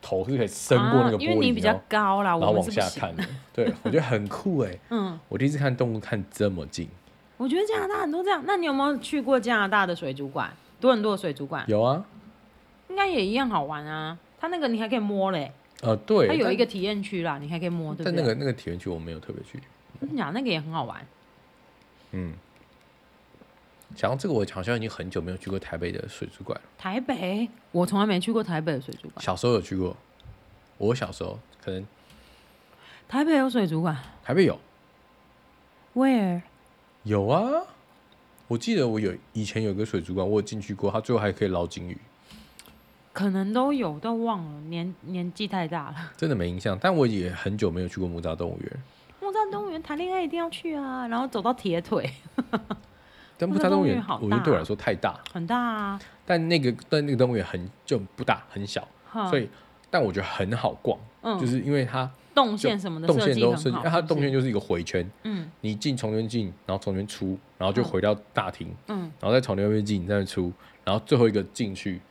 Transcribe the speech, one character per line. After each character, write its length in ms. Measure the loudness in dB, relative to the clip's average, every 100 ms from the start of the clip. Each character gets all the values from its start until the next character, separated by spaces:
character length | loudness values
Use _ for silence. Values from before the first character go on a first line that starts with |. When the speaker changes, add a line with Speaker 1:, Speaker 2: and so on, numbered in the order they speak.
Speaker 1:
头 260 | -2 -2 0
是 80 | -2
可 60 |
以 60 | -2
伸 300 | -4 2 4 6
过 120 | 6
那 60 | 6
个 80 | 2
玻 20 |
璃， 0 |
Speaker 2:
啊， 0 |
因 80 | 2
为 80 | 4
你 160 | 4
比 80 | 4
较 180 | 2 0 0
高 360 | 2 2 2
啦， 80 | 2
Speaker 1:
然 100 | 4
后， 80 | 4
Speaker 2:
我 40 |
们 80 | 4
是 80 | 2
不 40 |
行。 80 | 0
Speaker 1:
然 80 | 0
后 0 |
往 0 |
下 100 | 0
看 160 | -6 -4
的。 80 | -6 -8 -10
对， 220 | 0 0 0
我 60 | 0
觉 60 | 2
得 40 |
很 240 | 2 0 -2
酷 340 | -4 -2 0
欸。 200 | 0 -4 -6
Speaker 2:
嗯。 320 | -4 -4 -6 -8
Speaker 1:
我 80 | 0
第 80 |
一 40 | 0
次 100 | 2
看 180 | 0 2
动 160 | 0
物 80 | -2
看 240 | -4 -4 -4
这 200 | 0 0
么 140 | 0 -6
近。 220 | -8 -8 -10 -20 _ _ _
Speaker 2:
我 100 | -2
觉 80 |
得 80 | 0 2
加 140 | 0
拿 60 | 0
大 140 | -2
很 100 | -2
多 140 | 0
这 60 | 0
样， 120 | 0 0
那 100 | 0
你 80 |
有 80 | 2
没 100 | 2 2
有 80 | 0
去 220 | -2 -2
过 180 | 2 2
加 200 | 4 2
拿 100 | 4
大 160 | 4
的 100 | 2
水 200 | 0 -4
族 120 | -6 -6
馆？ 220 | -4 -6 -8 -20 0
多 100 | 4
伦 100 | 4
多 120 | 4
的 60 | 0
水 140 | -2
族 140 | -4 -6
馆？ 180 | -6 2
Speaker 1:
有 120 | 4
啊。 240 | 4 2 -2 -16 -20 -20 -20 -20 _ _ _
Speaker 2:
应 80 | 0
该 120 | 2
也 160 | 2
一 100 | 2
样 140 | 0 0
好 140 | 0
玩 240 | -2 -6 -8
啊， 320 | -8 -8 -10 _ _
它 80 | -6
那 100 | -2
个 80 | 0
你 140 | 0
还 80 | 0
可 80 | 0
以 20 |
摸 320 | 0 0 0
嘞。 220 | 0 -4 -10 _ -6
Speaker 1:
呃， 120 | 0 0
对， 280 | 4 4 6
Speaker 2:
它 80 |
有 160 | 4 2
一 60 | 2
个 100 | 0
体 140 | 0
验 200 | -2 -2
区 220 | -4 -4
啦， 120 | -4
Speaker 1:
但 80 | -4
Speaker 2:
你 60 | -6
还 120 | -4
可 60 | -2
以 20 |
摸， 260 | -2 -4
对 40 | -4
不 120 | 0
对？ 20 |
Speaker 1:
但 20 | 2
那 60 |
个， 120 | 2 0
那 40 |
个 80 | -2
体 180 | -4 -6
验 80 | -6
区 120 | -6
我 80 | -6
没 140 | -6
有 80 | -10
特 120 | -10
别 80 | -12
去。 180 | -12 -16 -18 -20 _ -10
Speaker 2:
真 160 | -6 -4
假？ 140 | -4
那 60 | -4
个 80 | -2
也 120 | -2
很 120 | -2
好 100 | -6
玩。 240 | -6 -8 -16 _ _ _ _ _ _ _ _ _ -12
Speaker 1:
嗯。 220 | -8 -8 -10 _ _ _ _ _ _ _ _ _ -20 -20 _ _ _ -20
讲 160 | -2 0
到 60 | 0
这 100 | 0
个， 80 |
我 100 | 0 0
好 100 | -2
像 140 | -2 -2
已 40 |
经 80 | -2
很 200 | -6 -6
久 120 | -4
没 100 | -4
有 60 | -6
去 140 | -4
过 80 | -6
台 180 | -6 -6
北 160 | -4
的 160 | -6 -8
水 180 | -10 -12
族 160 | -12
馆 160 | -10 -10
了。 60 | -10 _
Speaker 2:
台 220 | -4 -4
北？ 500 | -4 -4 -2 -2 -4 -6 _
我 160 | 0 2
从 140 | 4
来 60 | 4
没 120 | 2
去 140 | 2
过 100 | 0
台 180 | 0 -2
北 120 | 0
的 80 | -2
水 120 | -4
族 140 | -12 -14
馆。 120 | -8
Speaker 1:
小 140 | -4 0
时 100 | 2
候 60 |
有 80 | 2
去 160 | 0 -2
过， 200 | -2 -4 _ _ -20 -20 -20 -20 _ _
我 160 | 0
小 180 | 0 -2
时 100 | -6
候 160 | -8 -8 -16 -14
可 80 | -8
能。 160 | -8 -8 _ -20 -20 -20 -20 _ _ _ -20 -20 -20 _
Speaker 2:
台 180 | 0
北 120 | 4 4
有 120 | 4
水 180 | 2 2
族 160 | 2
馆？ 140 | 0 -2 -6 -16
Speaker 1:
台 100 | 0
北 100 | 4
有。 140 | 4 2 -10 _ _ _ _ _ _ _ _ _ _ _ _
Speaker 2:
Where？ 480 | 2 4 4 2 0 -6 _ _ _ _ _
Speaker 1:
有 220 | 0 2 4
啊， 380 | 4 4 0 -2 -14 _ _ _ _ _ -20 -6
我 80 | -4
记 180 | 0
得 140 | 2 2
我 100 | 2
有， 160 | 0 -4 -8
以 100 | -6
前 180 | -4 -2
有 120 | 0
个 100 | 0
水 160 | -2 -2
族 140 | -2
馆， 140 | -2 2
我 120 | 2
有 20 |
进 180 | 0 -6
去 140 | -8
过， 160 | -2 0
它 100 | -2
最 140 | 0
后 60 | 0
还 100 | 0
可 140 | 0
以 40 | 0
捞 180 | 0 -2
金 220 | -6 -10
鱼。 100 | -12 -16 _ -20 -20 -20 -20 -20 -20 _ _ _
Speaker 2:
可 160 | -2 0
能 240 | 0 0
都 220 | 2 2
有， 240 | 2 -2 -4
都 160 | -4
忘 280 | -2 -2 -2
了， 180 | -6 -10
年-， 320 | -8 -6 -6 -8
年 280 | -8 -6 -6
纪 140 | -4 -4
太 220 | -2 -2
大 220 | -4 -8
了。 60 | -10 -12 -4
Speaker 1:
真 140 | 0
的 40 |
没 140 | 2 0
印 100 | -2
象， 200 | -2 0
但 140 | 2
我 120 | 4 4
也 240 | 2 -2
很 280 | -4 -4 0
久 120 | 0
没 120 | 0
有 60 | -4
去 120 | -2
过 80 | -4
木 140 | -2
栅 120 | -4
动 140 | -4 -4
物 100 | -6
园。 120 | -10 -10 -14 -20 -20 -10
Speaker 2:
木 80 | -4
栅 220 | -2 -2
动 160 | -2 -6
物 40 |
园 120 | -8
谈 160 | -8 -6
恋 120 | -2
爱 100 | -2
一 40 | -2
定 120 | -2
要 100 | -4
去 260 | -6 -6
啊， 320 | -4 -4 -6 -4
然 120 | -2
后 80 | -2
走 140 | -2
到 100 | 0
铁 260 | 0 0 -2
腿。 300 | 0 -2 -2 -8 -8 -6 -2 -4 -4 -12 -12 -20 -20 -20 -20 -4
Speaker 1:
但 100 | 0
木 100 | 4
栅 100 | 4
动 140 | 6
物 40 | 4
园， 100 | 2
Speaker 2:
木 60 |
栅 0 |
动 0 |
物 0 |
园 0 |
好 120 | -2
大 0 |
啊。 60 | -2
Speaker 1:
我 80 | 2
觉 60 | 2
得 60 |
对 80 | 4
我 60 | 2
来 60 |
说 100 | 2
太 200 | -2 0
大。 260 | 0 -2 -4 -10
Speaker 2:
很 140 | -8 -2
大 120 | 0
啊。 420 | 0 -2 -4 -6 -12 -20
Speaker 1:
但 240 | 0 2 4
那 100 | 4
个， 160 | 4 0 0
但 160 | 0
那 80 | 2
个 60 | 4
动 120 | 4
物 60 | 4
园 80 |
很， 260 | -2 -4 -8 -12
就 140 | -2 -2 -2 -6
不 80 |
大， 180 | -2 -2 -2
很 180 | -10 -6
小， 200 | -6 -8 -20 -12
Speaker 2:
哼。 180 | -4 0
Speaker 1:
所 100 | 0
以， 100 | 0 -10 -20 -20 _
但 120 | 0
我 100 | 2
觉 80 | 0
得 60 | -4
很 240 | -2 -2 0
好 160 | -2 -2
逛， 160 | -2 -2 -4 _
Speaker 2:
哼。 180 | -4 0
Speaker 1:
就 80 | 0
是 140 | 0
因 120 | 2
为 120 | 0
它 260 | 0 -2 -4 -8 -2
Speaker 2:
动 220 | 2 4 2
线 220 | 0 0
什 120 | -2
么 100 | -4
的 60 | 2
设 240 | 4 4
计 100 | 4
很 80 | 4
好， 60 | 4
Speaker 1:
动 0 |
线 0 |
都 0 |
设 140 | 0
计， 60 | 0
因 60 |
为 80 | 2
它 120 | 0
动 180 | 2 2
线 120 | 2
就 80 | 2
是 80 | 2
一 40 |
个 60 | 0
回 240 | 0 -2
圈， 200 | 0 -2
Speaker 2:
是 260 | -2 -6 -6
不 60 |
是？ 60 | -6
嗯。 80 | -8 -8
Speaker 1:
你 140 | -6
进 220 | -2 -2 -2
从 140 | 0
这 60 | -2
边 120 | 0
进， 240 | -2 -4 -6 -4
然 100 | -4
后 60 |
从 120 | 0
这 20 | -2
边 100 | -4
出， 320 | -4 -4 -4 -8 _
然 100 | 0
后 40 |
就 120 | 2
回 160 | 2 2
到 140 | 2 0 -2
大 180 | -4 -4
厅， 180 | -6 -12 -12 -8
Speaker 2:
嗯。 140 | -6
嗯。 100 | -6 -6
Speaker 1:
然 100 | 2
后 20 |
再 80 | 2
从 140 | 2 2
那 120 | 4
边 160 | 2
进， 220 | 2 -2 0
再 180 | 0
出， 280 | 0 -2 -2 -4 -18 -10
然 100 | -2
后 80 | -2
最 120 | 2 6
后 120 | 6
一 40 |
个 100 | 4
进 300 | -2 -4 -6
去 260 | -4 -6 -6 -10